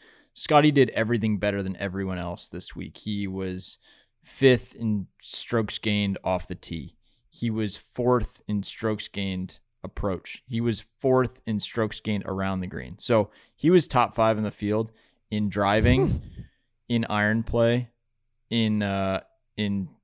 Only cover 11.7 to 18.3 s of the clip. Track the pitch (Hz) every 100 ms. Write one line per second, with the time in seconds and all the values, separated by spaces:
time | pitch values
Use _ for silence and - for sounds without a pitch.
11.7 | - 107 - 110 104 - 95 98 95 92
12.7 | - 64 104 - 113 98 _ _ - 151
13.7 | 180 - 127 117 - 113 107 107 - 101
14.7 | 107 110 _ _ _ - 107 104 208 202
15.7 | 214 240 254 381 - - - - _ _
16.7 | _ - 117 - 104 104 113 117 120 117
17.7 | 120 120 _ _ _ _